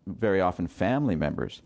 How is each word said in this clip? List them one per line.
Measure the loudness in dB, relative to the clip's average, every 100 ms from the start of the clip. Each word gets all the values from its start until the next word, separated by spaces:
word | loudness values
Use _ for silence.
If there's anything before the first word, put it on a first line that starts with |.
| -12
very | -2 2 4
often | 2 0 -4
family | -2 0 2 0 0
members | 0 -2 -6 -8